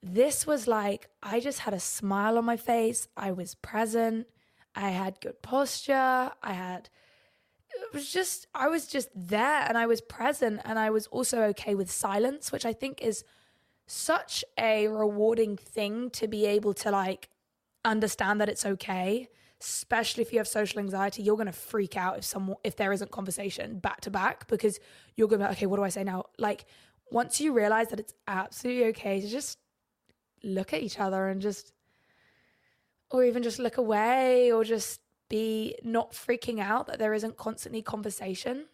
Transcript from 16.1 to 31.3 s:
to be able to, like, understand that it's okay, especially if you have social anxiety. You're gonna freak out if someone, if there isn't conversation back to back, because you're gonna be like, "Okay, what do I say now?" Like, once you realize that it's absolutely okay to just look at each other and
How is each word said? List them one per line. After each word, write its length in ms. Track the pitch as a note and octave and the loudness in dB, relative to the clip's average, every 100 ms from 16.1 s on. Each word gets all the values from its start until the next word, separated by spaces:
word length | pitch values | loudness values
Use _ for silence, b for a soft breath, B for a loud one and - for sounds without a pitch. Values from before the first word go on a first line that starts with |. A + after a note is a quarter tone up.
to 180 | - A3 | -4 -4
be 180 | G#3+ G#3 | 0 2
able 280 | G#3 G#3+ | 4 2
to, 160 | F#3+ G#3+ | -2 0
like, 380 | G3+ F#3+ F#3 - _ _ _ _ _ | 0 0 -4 -10 _ _ _ _ _
understand 560 | A#3 A3 G#3 - G3 G#3 | 0 2 2 0 0 2
that 80 | G#3 | 2
it's 180 | G3+ G3+ | 0 -2
okay, 640 | F#3+ - F#3 F#3 A3 B3+ b b b | -2 -2 -2 0 0 -2 b b b
especially 600 | - - - A#3 A3+ - | -8 -8 0 0 0 -2
if 100 | A3+ | 0
you 60 | A#3 | 0
have 80 | G#3+ | 0
social 320 | G#3+ G#3+ G#3+ | 0 -2 -2
anxiety. 440 | G3+ F#3+ G3 - | -4 -2 -2 0
You're 140 | G3+ G#3+ | 2 2
gonna 160 | G#3+ | 0
freak 440 | E3 - A3 G3 - | -6 -6 -2 -2 -2
out 220 | F#3 G3 | -2 -2
if 60 | |
someone, 340 | F#3+ G#3 F#3+ G3 | -6 -4 -4 -4
if 140 | G#3+ - | -6 -2
there 160 | G3 | 0
isn't 180 | G3 G3 | 0 -4
conversation 680 | - G3 F3 G3+ - G#3 G#3+ | -8 -6 -4 -6 -6 -8 -4
back 220 | G3 - | -4 -4
to 80 | - | -6
back, 360 | G3 G3 - - | 0 0 -2 -2
because 320 | G#3+ G#3+ G3+ B B B - | 2 2 0 B B B 0
you're 100 | A3 | 4
gonna 180 | G#3 | 4
be 40 | G3+ | 2
like, 80 | F#3+ | 0
"Okay, 100 | G3+ | 0
what 120 | G3+ | 2
do 60 | |
I 40 | G3 | 0
say 160 | F#3 | -2
now?" 220 | G3 F#3 - _ | -4 -4 -8 _
Like, 280 | G#3+ - - b b b _ | -2 -2 -8 b b b _
once 300 | A#3 B3 - | -2 0 0
you 120 | D4+ | 2
realize 360 | B3 G#3 A3 A3+ | 4 4 4 2
that 100 | G#3+ | -4
it's 160 | G#3+ - - | -10 -14 -6
absolutely 560 | G3 F#3+ - B3 B3 A#3 | -4 -4 -4 -4 2 2
okay 340 | A3+ G3+ G3 | 2 -2 -2
to 80 | G3+ | -2
just 300 | B3 - - _ _ _ _ _ _ _ _ | -6 -6 -12 _ _ _ _ _ _ _ _
look 300 | - F#3+ F#3+ | -4 -4 -2
at 100 | D#4 | -4
each 180 | A3 - | -4 -2
other 280 | G3 F#3+ | -2 0
and 120 | F#3+ | -2